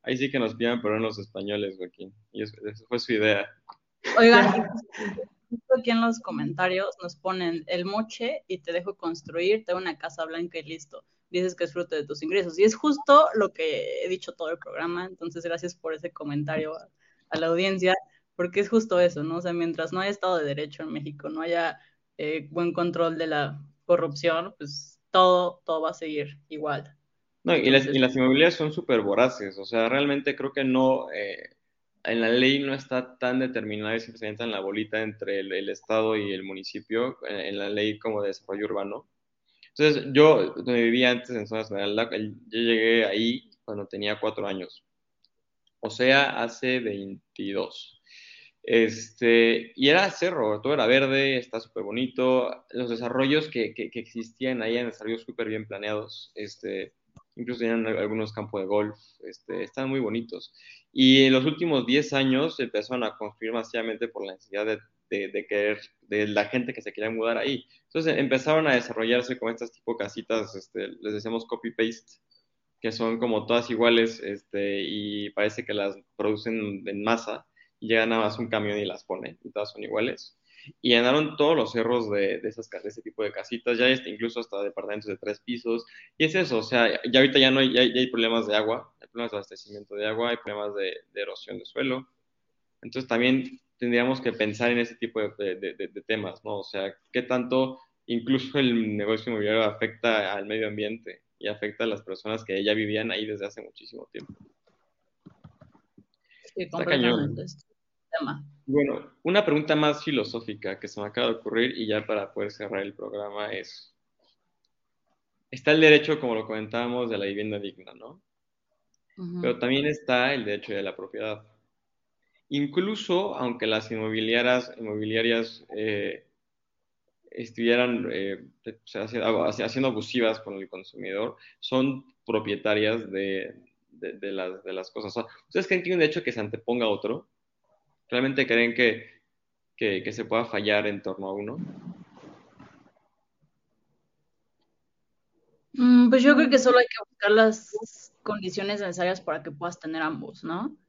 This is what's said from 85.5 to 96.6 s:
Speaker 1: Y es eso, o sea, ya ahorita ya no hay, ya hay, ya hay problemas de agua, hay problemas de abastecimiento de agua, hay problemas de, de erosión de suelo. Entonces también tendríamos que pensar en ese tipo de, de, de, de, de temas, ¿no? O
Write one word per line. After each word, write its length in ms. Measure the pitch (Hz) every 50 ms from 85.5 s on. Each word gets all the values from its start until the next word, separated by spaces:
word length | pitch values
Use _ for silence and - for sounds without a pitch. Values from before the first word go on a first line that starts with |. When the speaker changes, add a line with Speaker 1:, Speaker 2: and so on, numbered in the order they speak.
| 123 120 - 117 117 117 117 - - - - - _ -
Speaker 1:
Y 80 | 160
es 80 | 156 160
eso, 240 | 190 175 143 127 110
o 40 |
sea, 260 | - - 131 120 117 110 - - - 123
ya 100 | 120 131
ahorita 180 | 135 135 131 139
ya 120 | 131 131
no 100 | 131 135
hay, 120 | 135 127
ya 80 | 120 123
hay, 120 | 127 117 113
ya 60 | 127
hay 100 | 127 127
problemas 360 | 123 113 113 113 117 117 107
de 100 | 104 104
agua, 360 | 107 107 110 117 131 127 _ _ _
hay 80 | - _
problemas 220 | _ 117 120 113
de 40 | 104 101
abastecimiento 560 | 98 - 95 95 - 104 104 101 104 _ 101
de 120 | 104 104
agua, 240 | 107 110 113 117 120
hay 60 | 120
problemas 380 | - - 104 104 104 104 104 101
de, 200 | 101 98 92 - - _ _
de 100 | _ 101
erosión 360 | 101 98 95 - - 104 101 101
de 60 | 101
suelo. 440 | - - - 135 135 127 131 131 _ _ _ _ _ _ _ _ _ _ _ _ _ _ _
Entonces 260 | - 120 - 131 131 -
también 520 | 117 117 123 127 131 135 127 - - - _ _ _ _
tendríamos 420 | 123 120 120 120 123 127 131 127
que 120 | - 120
pensar 380 | 110 - 107 107 104 110 120 120
en 80 | 120 120
ese 180 | 117 117 -
tipo 240 | _ 117 113 - 110
de, 100 | 107 98 - -
de, 160 | 104 95 90
de, 180 | 95 98 90 78
de, 140 | - 98 85
de 140 | _ 101
temas, 420 | - - 110 110 101 92 85 - _
¿no? 140 | 107 104
O 60 | 101